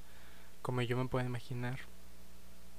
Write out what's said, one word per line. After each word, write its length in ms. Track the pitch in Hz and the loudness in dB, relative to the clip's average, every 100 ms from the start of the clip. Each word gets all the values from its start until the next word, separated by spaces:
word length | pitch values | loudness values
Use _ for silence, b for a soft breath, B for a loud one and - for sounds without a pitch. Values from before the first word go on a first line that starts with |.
| B B B B B B | B B B B B B
como 200 | - 123 | 2 4
yo 140 | 120 123 | 4 4
me 120 | 127 | 4
puedo 180 | 127 123 | 4 2
imaginar. 540 | 120 - 123 123 131 - - - - - - - - - | 0 0 0 0 0 -2 -4 -4 -4 -4 -4 -4 -4 -4